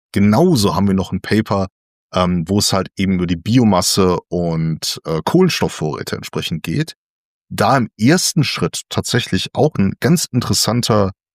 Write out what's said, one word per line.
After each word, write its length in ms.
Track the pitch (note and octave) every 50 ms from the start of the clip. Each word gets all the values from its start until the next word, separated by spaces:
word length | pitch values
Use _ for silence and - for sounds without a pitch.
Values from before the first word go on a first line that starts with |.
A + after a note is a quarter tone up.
| _ _ -
Genauso 640 | G2 G2+ G#2 G#2 B2 E3+ F#3 E3 A#2 G2+ F#2+ D#2+
haben 120 | F#2+ G2
wir 80 | G2+ F#2+
noch 160 | F#2+ F#2 -
ein 100 | - F2+
Paper, 480 | - - G2+ G#2+ A2 - G#2+ G2 F#2+ - - _ _ _ _ _ _ _ -
ähm, 320 | F#2 F2+ F2 F2+ F2 E2
wo 120 | - G2 G#2
es 140 | G2+ - -
halt 160 | F#2+ F#2+ - -
eben 180 | - F#2+ F#2+ F#2+
über 120 | F2+ F2+
die 100 | F2 F2+
Biomasse 840 | E2+ - - A2+ C3 A#2+ G#2+ F#2+ F2+ F2 - - G#2 F#2+ F#2 F2+ - - _
und, 720 | F2 F2+ F2 E2+ E2 D#2+ D#2+ D#2+ D#2+ D#2+ - - - - -
äh, 160 | - D#2+ D#2 D#2
Kohlenstoffvorräte 920 | - - E3+ F#3 F3 - - - D#2+ - - D#2 D#2 C2+ - - - -
entsprechend 460 | - D#2 - - - - - F2 D#2 -
geht. 320 | E2 E2 B2+ D#3 - - _ _ _ _ _ _ _ _ _ _ _
Da 280 | F#2 F#2 G#2 G#2+ C3
im 120 | C3+ A2+ - - -
ersten 460 | G#2+ C3 E3+ F#3 - - - E3 B2+
Schritt 380 | - - - - E2 - - - _
tatsächlich 600 | - - - - - - - - - F#2 - - -
auch 200 | - - D#3 -
ein 180 | - G2 G2 - -
ganz 260 | - B2 F3 E3 - -
interessanter, 800 | - B2 - - G#2 - - - A2+ B2 - - A2+ G#2 G2+ F#2 - _ _ _